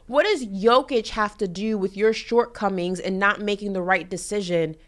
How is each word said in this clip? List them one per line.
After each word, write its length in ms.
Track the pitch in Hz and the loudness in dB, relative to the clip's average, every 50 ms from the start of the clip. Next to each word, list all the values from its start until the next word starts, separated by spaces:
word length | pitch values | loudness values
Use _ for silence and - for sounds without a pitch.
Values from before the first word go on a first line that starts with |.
| _ | _
What 200 | - 240 285 339 415 | 0 2 2 4 4
does 180 | 427 294 254 | 2 0 -2
Jokic 600 | 202 196 196 190 226 240 262 285 - 285 226 214 - | -6 -6 0 4 4 6 6 4 2 0 -2 -2 -2
have 260 | - 226 214 208 - - | -2 -2 -2 -2 -2 -4
to 80 | 214 185 | -6 -4
do 280 | 170 185 208 220 220 208 | -4 -4 -2 -2 0 0
with 180 | 185 175 - 196 | -2 -2 -2 0
your 160 | 208 220 220 | 2 2 2
shortcomings 880 | - - - 233 233 233 233 - - 214 196 190 185 175 180 185 175 | 0 -2 0 2 2 2 2 -2 -4 -4 -2 -2 -2 -2 -2 -2 -4
and 180 | - 196 190 190 | -4 -4 0 2
not 240 | 202 202 208 - | 2 2 2 2
making 320 | 208 208 208 202 208 202 196 | -2 -4 -4 -4 -4 -4 -4
the 80 | 185 | -4
right 260 | 175 180 190 185 160 185 | 0 0 0 0 0 -4
decision 680 | 190 175 - - 208 208 196 175 175 170 160 156 160 - _ | -8 -10 -8 -6 -4 -4 -2 -2 0 0 0 -2 -4 -10 _